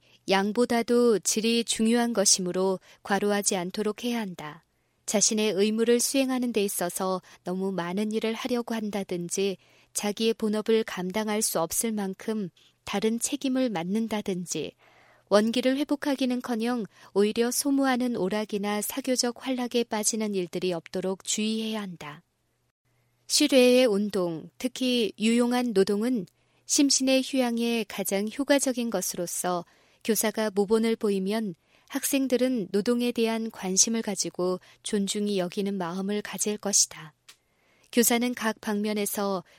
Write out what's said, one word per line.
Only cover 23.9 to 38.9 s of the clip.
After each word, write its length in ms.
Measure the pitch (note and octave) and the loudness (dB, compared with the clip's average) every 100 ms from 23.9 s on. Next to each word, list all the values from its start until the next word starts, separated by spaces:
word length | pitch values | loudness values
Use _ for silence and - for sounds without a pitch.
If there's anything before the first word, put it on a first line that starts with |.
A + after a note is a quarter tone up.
| G3+ G#3 G3 F3 D#3+ E3+ - | 2 0 0 -2 -4 -10 -8
특히 560 | B3 - B3+ A#3+ A3 - | -8 -2 0 0 0 0
유용한 540 | G#3+ A#3 A#3+ B3 B3 | 2 4 2 2 2
노동은 520 | G3 G3 G3+ A#3 B3 E3+ _ _ _ - | 2 2 2 0 -2 -4 _ _ _ -2
심신의 540 | - C#4+ - C4 C4 | 2 4 4 4 2
휴양에 640 | B3+ C4 B3 A#3 A#3 A#3 G#3 | 2 0 0 0 0 -2 -2
가장 400 | - F#3+ G3 G#3+ - | -6 -2 -2 -2 -2
효과적인 540 | C4+ C#4 C4+ B3 A#3 | 2 2 2 -2 -2
것으로서 760 | F#3+ - - F3 - F3+ F3 F3 _ _ _ - | -2 -4 -4 -6 -4 -2 -2 -4 _ _ _ -2
교사가 460 | G#3+ A3 G#3+ G#3+ | 0 0 -2 0
모본을 420 | G3 G3 A3 A3+ A3+ | 0 2 2 2 2
보이면 580 | G#3+ G3 F#3+ A3 G#3+ E3 _ _ _ | 0 0 0 -2 -4 -8 _ _ _
학생들은 800 | C#4 - C#4 C4 B3 B3+ B3+ F3 | -6 0 0 2 2 2 0 0
노동에 400 | G3 G#3 A#3+ A#3+ | 0 2 0 0
대한 380 | A#3 A3+ A3+ A3+ | 0 0 -2 -4
관심을 540 | - F#3 F#3+ A#3 A3+ | -6 -2 2 2 0
가지고 560 | A3 F#3+ E3+ - F3+ F#3 - - | -2 -4 -4 -2 -2 -2 -6 -16
존중이 560 | - G3+ G3 G#3+ G#3 G3 | -4 -2 -2 -2 0 0
여기는 360 | F3 G#3 G3 G3+ | -2 -2 -4 -2
마음을 460 | E3+ F#3 G3 G#3 | -4 -4 -4 -4
가질 360 | - G3 G#3+ G#3 | -6 -4 -4 -4
것이다. 560 | G3 - - - D#3 - - - _ _ _ _ _ | 0 0 0 -4 -18 -20 -20 -20 _ _ _ _ _
교사는 420 | A#3+ A#3 A#3 B3 B3 | 2 4 2 0 -2
각 260 | A3 G#3+ | -4 -4
방면에서 840 | - G#3 G#3+ | -4 -2 -2